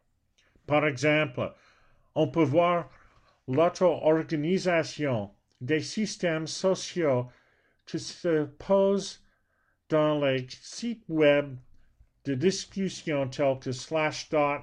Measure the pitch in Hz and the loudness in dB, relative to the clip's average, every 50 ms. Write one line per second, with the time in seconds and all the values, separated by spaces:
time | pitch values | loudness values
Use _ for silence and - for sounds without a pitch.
0 | _ _ _ _ _ _ _ _ _ _ _ _ _ - 147 147 147 151 135 120 | _ _ _ _ _ _ _ _ _ _ _ _ _ 0 0 2 2 2 0 2
1 | 131 151 151 156 156 135 127 - 107 - - _ _ _ _ _ _ _ _ _ | 2 2 4 2 0 -2 -2 -4 -6 -6 -6 _ _ _ _ _ _ _ _ _
2 | _ _ _ 147 160 - - 170 160 131 135 170 175 175 175 170 - - - _ | _ _ _ 0 0 0 2 2 2 4 4 4 4 4 2 0 -4 -8 -16 _
3 | _ _ _ _ _ _ _ _ _ - 131 147 165 180 175 - 185 175 147 120 | _ _ _ _ _ _ _ _ _ -2 2 2 2 2 2 2 2 2 2 2
4 | - 156 160 160 151 - 165 147 147 165 190 180 151 185 170 165 147 127 - - | 2 2 2 2 0 -2 -4 -4 0 0 0 0 0 2 0 0 0 -2 -4 -4
5 | 147 139 123 107 101 98 - _ _ _ _ _ 127 127 156 156 131 - - 214 | -2 -2 0 -2 -4 -6 -12 _ _ _ _ _ -4 -2 -2 -2 -2 -4 -4 -4
6 | 220 - - - - 170 160 160 160 151 - - - 190 185 185 - - - 175 | -4 -4 -4 -4 -4 -2 -2 -2 -4 -6 -8 -2 0 0 0 0 -4 -8 -4 -2
7 | 165 143 127 123 123 123 - _ _ _ _ _ _ _ _ _ _ - - 165 | 0 2 2 0 -2 -4 -12 _ _ _ _ _ _ _ _ _ _ -10 -8 -8
8 | - - - - - 175 160 156 147 139 - _ - - 196 196 196 196 202 196 | -8 -8 -14 -6 -2 0 0 0 0 -2 -6 _ 0 2 4 4 4 4 2 0
9 | - - - - _ _ _ _ _ _ _ _ _ _ _ _ _ _ 160 156 | -2 -6 -14 -18 _ _ _ _ _ _ _ _ _ _ _ _ _ _ 0 2
10 | 151 151 151 147 143 135 131 131 127 127 - - - - - - 226 240 226 - | 2 2 2 2 2 0 0 0 -4 -6 -14 -18 -18 -18 -14 -10 -8 -8 -8 -8
11 | _ - 160 156 156 143 143 143 143 139 131 127 - - - - - _ _ _ | _ -6 0 4 6 6 6 4 0 -4 -10 -14 -16 -20 -20 -20 -20 _ _ _
12 | - _ _ _ _ 139 139 127 151 190 190 - - - - 196 190 180 - - | -20 _ _ _ _ -6 -4 0 2 0 0 0 -8 -10 -6 -6 -4 -4 -6 -8
13 | - 165 151 139 139 131 127 - 147 135 131 131 - 135 123 127 - - 160 156 | -6 -4 -4 -2 -4 -4 -2 0 0 0 0 -2 -4 -8 -8 -8 -8 -4 -2 -2
14 | 156 151 151 - - - 160 151 147 143 143 143 | -2 -2 -4 -6 -8 -2 0 0 2 0 -2 -4